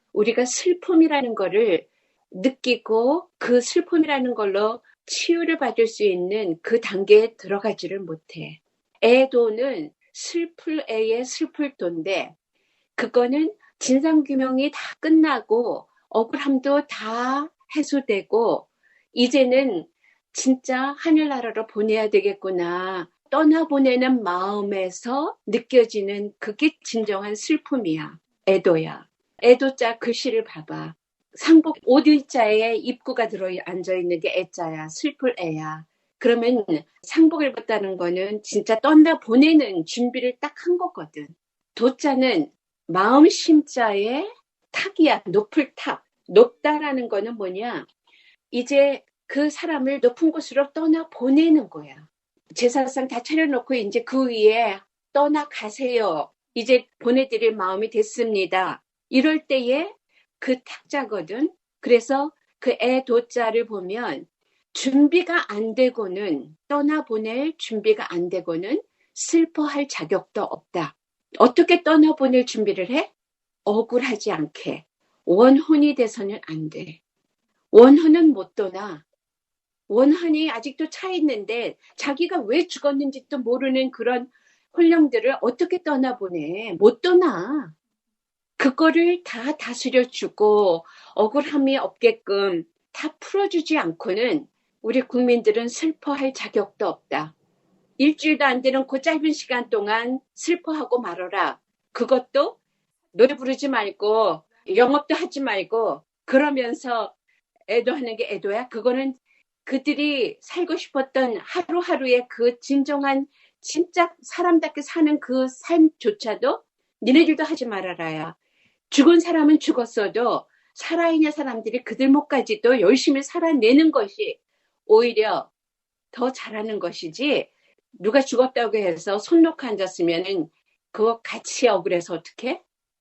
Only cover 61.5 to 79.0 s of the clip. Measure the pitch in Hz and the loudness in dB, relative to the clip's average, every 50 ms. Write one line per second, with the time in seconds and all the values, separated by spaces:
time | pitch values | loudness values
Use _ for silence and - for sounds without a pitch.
61.5 | - _ _ _ _ _ - - 240 233 - - 269 269 285 311 - _ _ _ | -4 _ _ _ _ _ 2 4 4 4 4 2 -2 -2 -2 -4 -8 _ _ _
62.5 | _ _ - 262 240 - - 247 254 262 262 - 240 233 233 - - 247 233 220 | _ _ -4 -4 -2 -2 0 0 0 0 0 0 0 0 0 -2 -4 -4 -4 -2
63.5 | 220 233 233 220 214 196 180 180 202 233 240 196 143 135 160 - _ _ _ _ | -2 -2 -4 -4 -8 -10 -10 -8 -8 -8 -8 -8 -10 -10 -12 -18 _ _ _ _
64.5 | _ _ _ _ _ - - 269 262 277 294 285 330 359 349 - 339 339 - - | _ _ _ _ _ -6 -4 0 4 6 6 6 6 2 2 2 -2 -4 -4 -4
65.5 | 208 208 220 226 214 247 254 247 247 233 208 185 180 196 208 190 151 139 120 151 | -6 -6 -6 -4 0 2 2 2 2 -2 -6 -6 -6 -6 -4 -4 -4 -4 -6 -12
66.5 | 156 _ _ _ 285 294 294 294 302 311 - - 220 220 220 220 226 254 285 320 | -20 _ _ _ -4 -2 0 0 0 -2 -4 -4 -6 -6 -4 -4 -4 -4 -4 -4
67.5 | 320 - - - 226 214 202 220 214 208 - - 175 175 175 180 - 180 - 175 | -6 -8 -10 -8 -8 -2 0 0 0 0 -2 -6 -6 -6 -4 -4 -4 -6 -6 -6
68.5 | 165 165 180 214 285 415 - _ _ _ _ _ _ - - - - 330 330 320 | -6 -6 -4 -4 -4 -4 -6 _ _ _ _ _ _ -12 -8 0 2 2 2 2
69.5 | - 320 302 294 285 285 285 277 - - 160 160 202 180 - _ _ - - - | 0 -4 -4 -2 -2 -4 -6 -6 -8 -10 -6 -4 -4 -4 -4 _ _ -8 -6 -6
70.5 | - - _ _ - 180 - - - _ _ _ _ _ _ _ - - 226 254 | -8 -12 _ _ -8 -8 -8 -8 -10 _ _ _ _ _ _ _ 0 2 2 4
71.5 | - - 330 - 349 349 - 311 320 311 302 311 302 - 269 262 254 254 247 - | 4 2 2 4 2 0 2 2 4 6 6 4 4 2 0 2 2 2 0 0
72.5 | - 226 208 202 190 190 180 175 247 311 403 - _ _ _ _ _ _ _ _ | -4 -4 -4 -2 -2 -4 -6 -4 -4 -6 -6 -6 _ _ _ _ _ _ _ _
73.5 | _ _ _ 202 208 220 226 - 240 247 254 254 226 202 - 214 180 160 151 147 | _ _ _ -2 -2 -2 -2 0 -2 -2 -2 -2 -6 -6 -6 -6 -6 -6 -6 -8
74.5 | - - - - 135 156 - _ _ _ _ _ _ _ _ - 175 202 233 262 | -10 -12 -10 -10 -10 -10 -14 _ _ _ _ _ _ _ _ 0 4 6 8 8
75.5 | 269 285 320 - 311 294 294 294 277 262 240 214 - 233 196 196 214 214 - - | 8 6 4 4 4 4 4 2 2 0 -2 -4 -4 -8 -8 -8 -8 -10 -10 -10
76.5 | 160 156 156 156 151 151 180 156 160 - _ _ _ _ _ _ _ _ _ _ | -10 -8 -8 -10 -10 -12 -14 -16 -18 -20 _ _ _ _ _ _ _ _ _ _
77.5 | _ _ _ _ - 208 240 269 285 320 320 320 302 349 320 311 262 196 180 - | _ _ _ _ 10 10 12 12 10 8 8 6 6 6 6 4 4 2 -4 -8
78.5 | _ - 202 185 180 190 208 208 170 151 | _ -6 -6 -6 -6 -10 -10 -10 -12 -14